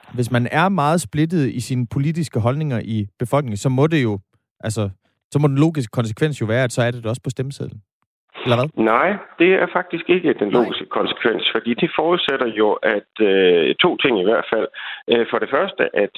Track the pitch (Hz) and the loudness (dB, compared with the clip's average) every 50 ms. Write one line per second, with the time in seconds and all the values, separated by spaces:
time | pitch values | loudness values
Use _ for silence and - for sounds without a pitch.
0 | _ - - 120 123 110 127 120 120 - - 151 170 190 202 170 143 147 165 175 | _ -12 -4 -4 -4 0 0 -2 -2 0 0 2 2 2 2 2 2 2 2 0
1 | - - - 151 156 165 185 175 139 117 - 127 113 - 131 123 127 110 - 139 | -2 -4 -2 -2 -2 0 0 0 0 0 -2 -4 -4 -4 -2 -2 -2 -2 -2 -2
2 | 139 156 160 165 160 - - 123 107 120 131 151 160 147 127 110 - - 113 107 | -2 -2 -2 -2 -4 -4 -2 -2 0 0 0 -2 -2 -4 -4 -4 -4 -4 -4 -4
3 | 101 98 _ - 123 117 - 143 151 120 104 101 - 139 127 127 139 165 165 156 | -4 -6 _ -8 -6 -2 -2 -2 -2 -2 -6 -4 -2 -2 0 2 2 2 2 0
4 | 127 110 104 95 - _ _ _ _ _ _ _ - 113 107 117 107 98 95 _ | 0 0 -2 -4 -8 _ _ _ _ _ _ _ -8 -6 -4 -4 -4 -4 -6 _
5 | _ _ _ _ _ - - 147 147 147 135 139 151 165 165 147 123 107 - - | _ _ _ _ _ -4 -2 0 0 2 2 4 2 2 2 -2 -6 -6 -4 -4
6 | 117 110 110 - 156 156 143 - 117 104 110 123 131 120 - - 120 117 123 123 | -4 -2 -2 -2 -2 -2 -2 -2 -2 -2 0 0 0 0 0 -2 -2 -2 -2 -4
7 | 113 110 117 120 - 147 - - 131 135 139 - 127 - - 104 _ _ _ _ | -6 -6 -6 -6 -6 -10 -8 -6 -8 -8 -8 -10 -10 -12 -12 -16 _ _ _ _
8 | _ _ _ _ _ _ - - - 127 120 117 127 151 - - 113 110 110 123 | _ _ _ _ _ _ -16 -8 -2 0 0 0 0 -2 -2 0 2 4 4 4
9 | 147 180 208 190 - - - - 165 180 190 185 180 180 - 180 180 - - 165 | 4 2 0 -2 -6 -8 -2 2 4 4 4 4 2 0 0 -4 -4 -4 -6 -6
10 | - - 175 185 170 151 117 - - 101 95 120 120 98 90 - - - - 117 | 0 2 2 2 2 2 0 0 0 2 2 2 2 2 -2 -8 -8 -4 -4 -2
11 | 98 - - - - 120 107 92 - - - 113 - 117 120 - - 160 - - | -2 -2 -2 -2 0 0 0 0 -2 -2 -2 -2 -2 -2 -2 0 -2 -2 0 0
12 | 156 165 175 175 - - 139 131 131 117 107 104 107 104 95 - - - 110 104 | 0 2 2 0 0 -2 -2 0 -2 -2 0 2 2 2 2 2 0 0 0 0
13 | - _ - - 110 101 95 95 95 90 87 87 78 65 - - - 180 139 - | -4 _ -2 0 2 4 4 6 6 6 6 6 4 2 2 2 2 0 2 2
14 | - 147 120 98 90 98 117 - - - - 110 101 - - - - - - - | 0 2 2 2 2 2 0 0 0 -2 -2 -2 -2 -4 -8 -12 -14 -14 -14 -10
15 | - - - 117 113 110 123 113 107 101 131 143 180 196 - - - - - - | -2 0 2 2 2 0 -2 -2 -2 0 -2 -2 -2 -2 -2 -2 -2 0 0 0
16 | 101 95 - | 0 0 -2